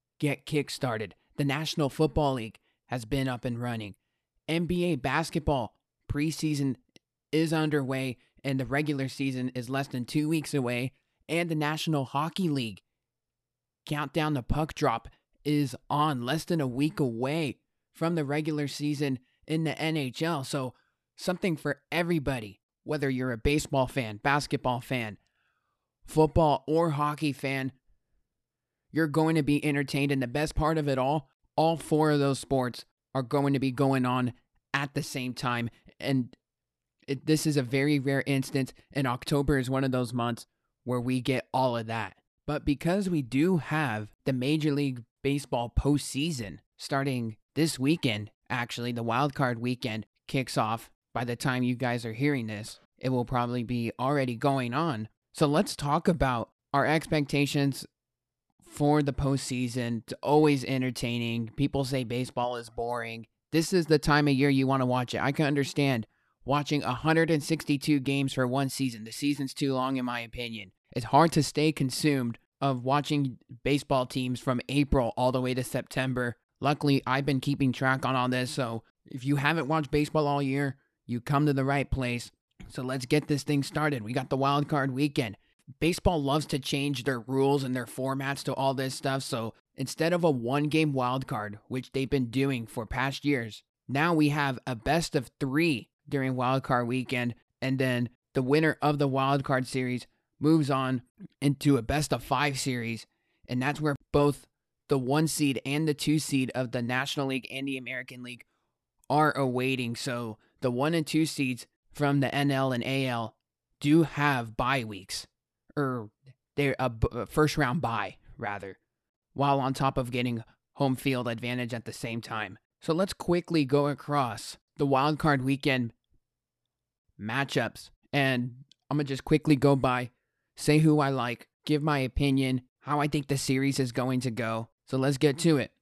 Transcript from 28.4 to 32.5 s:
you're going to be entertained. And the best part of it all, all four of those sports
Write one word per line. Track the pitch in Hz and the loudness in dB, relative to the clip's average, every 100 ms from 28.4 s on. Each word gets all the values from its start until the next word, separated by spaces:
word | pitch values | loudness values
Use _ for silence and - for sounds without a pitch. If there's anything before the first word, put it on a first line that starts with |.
| _ _ _ _ _ | _ _ _ _ _
you're | 151 160 | -2 0
going | 151 160 160 | 2 4 4
to | |
be | 143 147 | 2 2
entertained. | 151 143 139 143 143 | 2 0 0 0 0
And | 135 | 0
the | 120 | -2
best | 143 151 - | -2 -2 0
part | 156 160 | 0 0
of | 143 | 0
it | 127 | 0
all, | 131 156 - _ _ | 0 0 -4 _ _
all | - 160 165 | 0 2 0
four | - 151 156 | 0 4 4
of | 147 | 4
those | 139 131 | 2 0
sports | - | -2